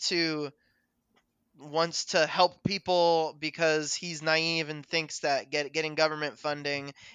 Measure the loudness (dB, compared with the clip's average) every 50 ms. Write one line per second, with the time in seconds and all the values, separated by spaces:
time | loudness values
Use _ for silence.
0 | -2 -2 0 0 0 0 0 -2 -4 -6 -10 _ _ _ _ _ _ _ _ _
1 | _ _ _ _ _ _ _ _ _ _ _ -20 -12 -4 -2 0 0 0 -2 -6
2 | -4 0 2 2 2 2 4 2 2 2 2 0 -4 -2 -2 -2 0 2 4 4
3 | 6 6 4 4 2 0 -4 -6 -8 -6 -2 2 2 4 4 2 0 -2 -6 -6
4 | -6 -8 -8 -4 0 0 2 2 2 0 0 -2 -2 -4 -6 -10 -8 -4 -2 -2
5 | -2 -4 -6 -4 0 0 0 0 -2 -2 -2 -2 -2 -2 -4 -4 -4 -2 0 2
6 | 2 2 2 -2 -4 -6 -6 -4 -4 -4 -4 -4 -4 -4 -4 -4 -6 -8 -14 -16
7 | -20 -20